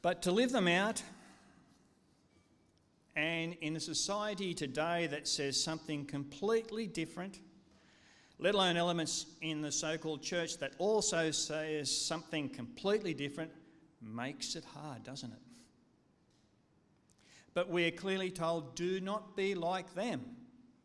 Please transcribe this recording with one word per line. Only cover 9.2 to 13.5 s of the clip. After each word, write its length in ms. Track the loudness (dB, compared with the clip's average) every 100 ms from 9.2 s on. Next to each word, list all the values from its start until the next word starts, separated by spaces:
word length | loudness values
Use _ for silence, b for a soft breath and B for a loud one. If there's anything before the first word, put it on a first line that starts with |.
| -6 -6
in 200 | -4 -2
the 120 | 0
so-called 500 | 0 0 -2 -2 -4
church 360 | -2 -2 -2 -2
that 160 | -4 0
also 540 | 4 4 4 4 2
says 580 | 2 0 -2 0 0 0
something 580 | 0 0 -2 -2 -2 -2
completely 640 | -6 -10 -2 2 2 2
different, 380 | -2 -4 -4 -8